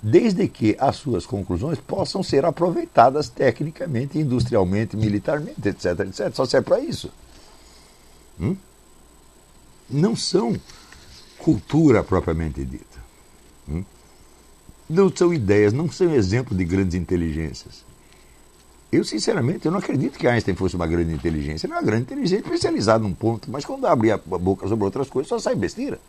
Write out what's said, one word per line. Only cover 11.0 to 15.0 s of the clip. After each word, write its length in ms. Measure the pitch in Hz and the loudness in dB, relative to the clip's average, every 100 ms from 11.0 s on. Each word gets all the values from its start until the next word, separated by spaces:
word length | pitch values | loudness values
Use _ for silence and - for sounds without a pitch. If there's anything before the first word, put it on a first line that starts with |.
| - - - - | -20 -20 -20 -4
cultura 680 | - 127 - 147 160 110 | 0 0 2 4 6 6
propriamente 640 | 80 92 85 80 80 69 65 | 4 0 0 -2 -2 -4 -8
dita. 340 | - - - - _ - - - - - | -10 -16 -20 -20 _ -20 -20 -20 -20 -10
Hum? 160 | 78 95 - - _ - _ _ - - - - | -8 -8 -16 -20 _ -20 _ _ -20 -20 -20 -2
Não 200 | 160 | 4